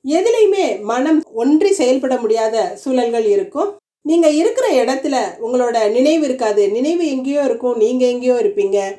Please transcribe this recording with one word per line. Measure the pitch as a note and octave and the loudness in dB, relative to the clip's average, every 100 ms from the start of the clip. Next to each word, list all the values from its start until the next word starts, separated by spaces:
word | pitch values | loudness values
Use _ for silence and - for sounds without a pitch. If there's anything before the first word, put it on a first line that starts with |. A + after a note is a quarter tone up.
| C4+ | -2
எதுலையுமே | D#4+ A4 A#4 G4+ F#4+ D#4 F#3+ | 0 0 2 2 2 -2 -4
மனம் | G#3 B3 D4 D#4 - | -4 -2 2 0 0
ஒன்றி | A3+ A#3+ D4+ G4 | -2 0 2 2
செயல்பட | F#4+ B3+ C4 C4 B3+ | 2 2 0 0 -2
முடியாத | A3+ A3+ A3 A3 G3 G3+ | -2 -2 0 -2 -4 -6
சூழல்கள் | C4+ B3+ A#3 A#3 A3 | -4 -2 0 0 2
இருக்கும். | G3+ F#3+ C#4 G4+ - _ _ | 0 0 -4 -6 -6 _ _
நீங்க | D4+ E4+ D#4 | 0 2 4
இருக்கிற | D4+ G4+ - A#4+ C4+ | 2 0 0 0 2
இடத்துல | A#3+ C4 D4 C4 G3+ - | 0 -2 -2 -2 -4 -8
உங்களோட | A3+ B3+ A#3+ A#3 G#3+ | -4 -2 0 0 2
நினைவு | A#3 C#4+ D#4+ C#4+ | 2 2 2 0
இருக்காது. | B3+ A3 G#3 G3+ | -2 0 2 2
நினைவு | A3 C#4+ F4 D#4+ | 0 0 0 -2
எங்கேயோ | C4 C4 C#4+ | -2 -2 -2
இருக்கும், | C4+ A#3 B3 A#3 | -2 -2 -2 0
நீங்க | G#3+ B3+ B3 | 0 2 0
எங்கேயோ | B3 B3+ | 0 0
இருப்பீங்க. | B3 G#3 G3+ G3 G3+ G3 | 0 0 0 0 -2 -4